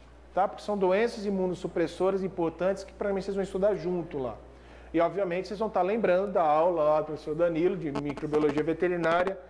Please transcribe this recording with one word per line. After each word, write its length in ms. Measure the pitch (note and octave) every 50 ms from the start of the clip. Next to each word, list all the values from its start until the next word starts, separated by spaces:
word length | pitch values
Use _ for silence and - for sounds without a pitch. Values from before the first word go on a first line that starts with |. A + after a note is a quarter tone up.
| - - - - - - -
tá? 120 | F3+ G3
Porque 160 | G#3 - -
são 140 | - - G#3
doenças 480 | G3+ F#3+ F3+ F#3 G#3 A#3 A#3 A3+ A#3 G3
imunossupressoras 1000 | G#3 G3 F#3+ F#3 F3+ F3 - - F3 - F#3 E3 D3 - - F3+ F#3+ G3 F#3+
importantes 640 | F#3+ F3+ - F3 E3 D#3+ D#3+ - F3 F#3+ G3 G3 -
que 80 | -
provavelmente 320 | - - G3+ G3+ G3 F#3+ F#3
vocês 100 | G#3 F#3+
vão 80 | G3
estudar 320 | F#3 F#3 - F#3 F#3+ G#3+ G3
junto 440 | D#3+ D#3 F3+ F3+ F3 D#3+ - - C#3
lá. 180 | B2+ A#2 G#2+ - - - - - - - - - - -
E, 80 | - E3
obviamente, 480 | E3+ E3+ D#3+ G3 G3 F3+ E3+ F#3 F#3 -
vocês 100 | G#3+ F3+
vão 100 | A3 G#3
estar 120 | - F#3+
lembrando 500 | F3+ F#3 G#3+ A#3 G3+ F#3 F3 F#3 G3+ G3+
da 120 | F#3+ F#3+
aula 420 | E3 D3+ D3+ D#3 E3 F#3 F3 D#3+ D3+
lá 160 | D3+ D3+ D#3
do 60 | D3+
professor 280 | D#3 D3+ - - D#3 D3+
Danilo, 400 | D#3+ F3 E3+ E3 D#3 F3 F3+ G3
de 160 | E3+ D#3+ D3
microbiologia 720 | C#3+ C#3+ C#3+ D3 C3+ - D#3 D3+ D3+ D3+ D3+ D3 C#3 D3+
veterinária, 760 | D3+ E3 D#3+ D#3+ F#3 F3+ F3+ F3 E3 D#3+ E3+ F3 F3+ F#3+ F#3+ - -